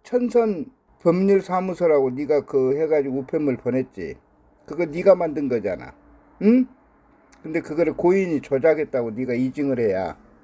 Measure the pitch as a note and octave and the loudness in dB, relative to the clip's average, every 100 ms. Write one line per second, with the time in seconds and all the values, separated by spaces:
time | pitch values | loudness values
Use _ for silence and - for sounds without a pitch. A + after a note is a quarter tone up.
0 | - B3 A#3+ A#3+ A3+ F3+ - _ _ _ | -6 -4 0 0 0 -2 -8 _ _ _
1 | E3+ F3 G3 G3 F#3+ F3+ F#3 E3+ E3+ D3 | 0 2 4 2 2 -4 -4 -2 2 2
2 | C3 B2+ C#3+ D3 - C#3 C3 C#3+ D#3 D#3 | 2 -2 -2 -2 0 0 0 0 0 0
3 | C#3 C3 C3 D#3+ D3 B2 B2 B2+ - - | 0 -4 -4 -2 -2 -2 -2 -2 -4 -8
4 | D#2+ - _ _ _ _ - D#3+ E3 D#3+ | -12 -12 _ _ _ _ -12 -6 -6 0
5 | F#3+ F3+ E3 D3+ C#3 A#2 G2 F2 - - | 4 4 2 -4 -4 -2 -4 -6 -10 -20
6 | _ - _ - G3 B3+ B3+ _ _ _ | _ -20 _ 0 4 4 2 _ _ _
7 | _ _ _ _ D#3+ D#3+ - D3+ D#3 - | _ _ _ _ -8 -6 -4 -2 -2 2
8 | F3 G3 F3+ C#3+ - C3+ D#3+ D#3 C#3+ B2+ | 2 2 0 -2 -2 2 2 2 0 -2
9 | A#2 A2 B2 A#2+ C3 C#3+ C#3 B2 A2 F#2+ | -4 -4 -4 -2 -2 -2 -2 0 0 0
10 | F2 - - _ | -4 -8 -18 _